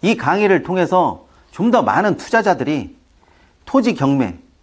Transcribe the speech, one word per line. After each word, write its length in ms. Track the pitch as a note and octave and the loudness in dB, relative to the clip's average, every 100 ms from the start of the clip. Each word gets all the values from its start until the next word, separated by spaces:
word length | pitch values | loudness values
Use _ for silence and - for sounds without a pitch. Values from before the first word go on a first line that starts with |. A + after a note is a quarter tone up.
이 140 | F3+ A3+ | 0 0
강의를 460 | B2 F#3 G#3 F#3 | 0 0 2 2
통해서 640 | - F#3 E3+ F#3 D#3 F#2+ _ _ _ | 0 -2 0 2 0 -2 _ _ _
좀 220 | - G#3+ | -4 0
더 100 | B3 | 2
많은 340 | C#3 - G#3+ - | 2 0 0 -2
투자자들이 800 | - A3+ G#3+ D#3+ B2+ D3+ F2+ - _ _ _ _ _ _ | -2 0 2 0 0 -4 -6 -14 _ _ _ _ _ _
토지 300 | - C4+ A#3+ | -2 0 0
경매 420 | F#3 C#3 C#3 A#2 E2 _ _ | 0 0 0 -2 -6 _ _